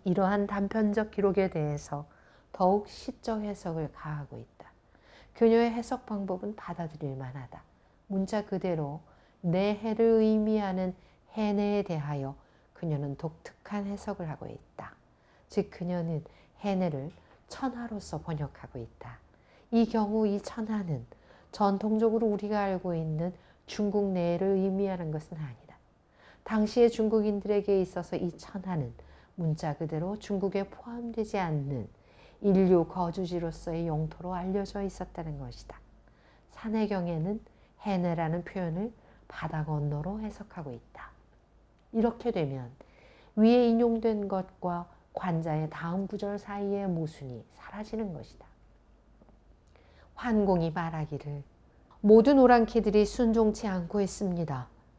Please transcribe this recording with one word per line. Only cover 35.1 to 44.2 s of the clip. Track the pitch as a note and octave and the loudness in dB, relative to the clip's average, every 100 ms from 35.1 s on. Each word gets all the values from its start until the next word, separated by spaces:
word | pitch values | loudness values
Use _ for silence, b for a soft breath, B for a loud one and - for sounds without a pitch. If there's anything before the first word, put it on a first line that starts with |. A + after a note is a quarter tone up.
| - D#3+ C#3+ | -10 -10 -10
것이다. | B2 - - - - - _ b b b b | -12 -14 -18 -20 -20 -20 _ b b b b
산해경에는 | - A3+ A3 G#3+ G3 F3 D#3+ E3+ G#3+ b b b b | -12 -2 0 2 0 0 -2 -2 -4 b b b b
해내라는 | G#3+ F#3 F3 E3+ E3 F3 | -2 0 2 2 0 -2
표현을 | E3+ G3 E3+ E3 A3+ b b b - | -4 -6 -4 -4 -6 b b b -18
바다 | - D#3 D#3 | -10 -6 -4
건너로 | D#3 D3+ D3 D3 E3 G#3+ | -2 -2 -2 -2 -4 -6
해석하고 | G#3+ - G#3 - C#3+ | -8 -10 -14 -12 -10
있다. | A#2 - - - - _ _ _ _ _ _ _ | -12 -16 -20 -20 -20 _ _ _ _ _ _ _
이렇게 | A3+ A#3 A#3 A#3+ | 2 2 2 -4
되면 | G3+ C#3+ C3+ A#2+ - B B B B B G#3+ | -2 -2 -4 -10 -14 B B B B B 4
위에 | A3 B3 A#3+ | 6 8 6
인용된 | A3+ A#3+ A3+ A3+ G#3+ | 4 4 2 2 0